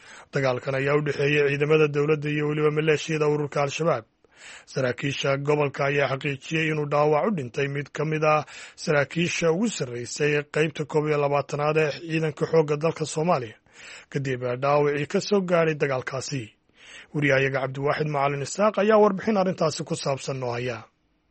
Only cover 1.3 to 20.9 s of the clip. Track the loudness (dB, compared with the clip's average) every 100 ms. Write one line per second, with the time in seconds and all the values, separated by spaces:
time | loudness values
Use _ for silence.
1.3 | 4 2 2 4 4 4 2 2 0 -2
2.3 | -2 -2 0 0 2 2 2 0 0 2
3.3 | 0 0 -2 -2 0 0 -2 -4 _ _
4.3 | -20 -20 -20 -10 -2 -2 -2 -4 -2 0
5.3 | 0 2 2 0 0 0 2 0 0 -4
6.3 | -6 -4 -2 -2 -2 0 2 4 4 2
7.3 | -2 -4 -4 -2 -4 -6 -4 -4 0 2
8.3 | 2 0 -12 -18 -8 0 2 2 -2 -2
9.3 | 0 0 2 0 -4 -8 -8 -8 -2 0
10.3 | 0 0 0 0 -2 -2 0 0 2 2
11.3 | 0 0 -2 0 2 0 -2 -4 -2 -2
12.3 | -2 2 2 4 0 -2 -2 -4 -2 0
13.3 | 0 -2 -12 _ -20 -20 -20 -8 -6 -4
14.3 | -4 -4 -2 2 4 4 0 -2 -2 2
15.3 | 0 2 2 2 0 -2 -2 -4 -8 -6
16.3 | -8 -8 _ _ _ -20 -20 -10 0 2
17.3 | 4 2 -2 -4 -2 -2 0 -2 0 0
18.3 | -2 -4 0 0 2 4 6 4 2 0
19.3 | 0 0 0 -2 -2 -6 -4 -4 -4 -6
20.3 | -6 -4 -4 -4 -8 -12